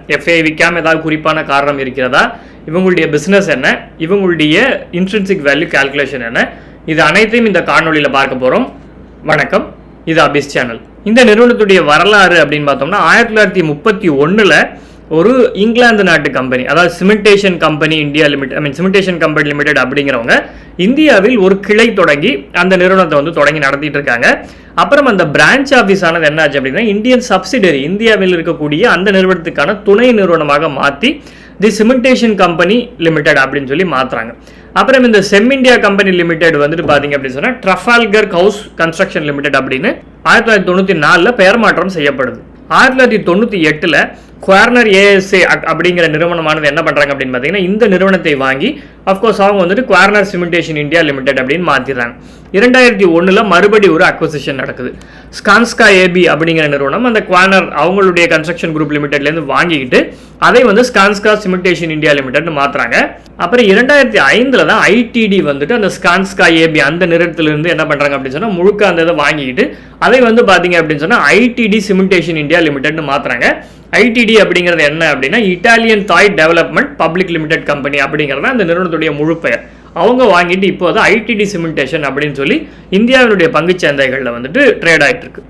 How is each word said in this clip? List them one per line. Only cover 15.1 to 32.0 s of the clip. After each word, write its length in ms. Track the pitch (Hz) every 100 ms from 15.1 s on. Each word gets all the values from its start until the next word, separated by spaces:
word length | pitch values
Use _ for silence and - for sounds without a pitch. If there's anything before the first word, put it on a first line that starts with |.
| 160 196 262 226
இங்கிலாந்து 500 | 185 214 233 240 214
நாட்டு 280 | 185 160 147
கம்பெனி, 340 | 131 127 127 127
அதாவது 280 | 151 175 -
சிமெண்டேஷன் 580 | 185 214 208 202 196 170
கம்பெனி 380 | 156 151 156 156
இந்தியா 320 | 147 147 151
லிமிடெட், 300 | 139 135 151
I 60 |
mean, 120 | 147 139
சிமெண்டேஷன் 420 | 190 196 185 170
கம்பெனி 320 | 156 151 147
லிமிடெட் 280 | 143 147 143
அப்படிங்கிறவங்க 680 | 127 143 139 123 120 247 - - - -
இந்தியாவில் 600 | 185 285 311 214 208 247
ஒரு 220 | 185 196
கிளை 340 | 196 214 240
தொடங்கி 540 | 196 160 147 196 294 -
அந்த 260 | 175 185 185
நிறுவனத்தை 400 | 180 190 170 151
வந்து 160 | 151
தொடங்கி 260 | 160 143 156
நடத்திட்டு 380 | 139 139 147 143
இருக்காங்க. 480 | 139 120 156 294 - - - -
அப்புறம் 300 | 175 285 269
அந்த 200 | 196 160
பிரான்ச் 480 | 143 156 247 277
ஆஃபீஸ் 320 | 254 202 190 175
ஆனது 200 | 170 151
என்ன 160 | 156
ஆச்சு 180 | 151 139
அப்படின்னா, 200 | 131 151
இந்தியன் 440 | 226 202 233 247 -
சப்சிடரி, 520 | 190 - 254 185 139
இந்தியாவில் 540 | 143 202 226 208 185 175
இருக்கக்கூடிய 460 | 165 151 151 151
அந்த 300 | 226 175 202
நிறுவனத்துக்கான 680 | 190 185 180 165 - 143 202
துணை 280 | 202 202 254
நிறுவனமாக 560 | 220 185 165 151 147 160
மாத்தி 540 | 135 139 135 247 302 - - - -
தி 120 | 208 208
சிமெண்டேஷன் 580 | 220 262